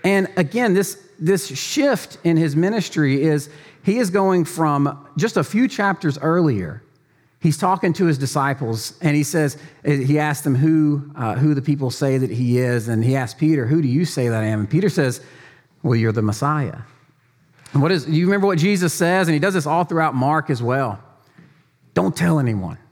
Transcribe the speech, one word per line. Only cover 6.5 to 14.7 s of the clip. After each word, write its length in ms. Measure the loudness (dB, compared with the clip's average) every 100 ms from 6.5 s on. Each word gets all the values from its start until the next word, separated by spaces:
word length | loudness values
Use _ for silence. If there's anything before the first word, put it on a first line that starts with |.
| 0 -4 -10 _ _ _ _ _ _
He's 180 | -2 0
talking 340 | 0 0 0
to 120 | 0 0
his 120 | 0
disciples, 800 | -2 -2 -2 -2 -4 -6 -8 -4
and 160 | 0 0
he 60 |
says, 340 | 0 0 -2 -4 -20 -6
he 340 | -2 0 2 2
asked 260 | 0 -2
them 100 | -2
who, 560 | 2 2 4 2 0 -6 -6
uh, 200 | -4 0
who 180 | 2
the 80 | 2
people 280 | 0 -2 -2
say 280 | -2 0 0
that 120 | -2
he 280 | -2 0 2
is, 300 | 2 0 0
and 160 | 0
he 100 | 2
asked 240 | 0 -4 -2
Peter, 280 | 0 2 2
"Who 160 | 0
do 60 | 2
you 160 | 0
say 240 | 0 0 0
that 140 | 0
I 40 | 0
am?" 140 | -2
And 100 | 0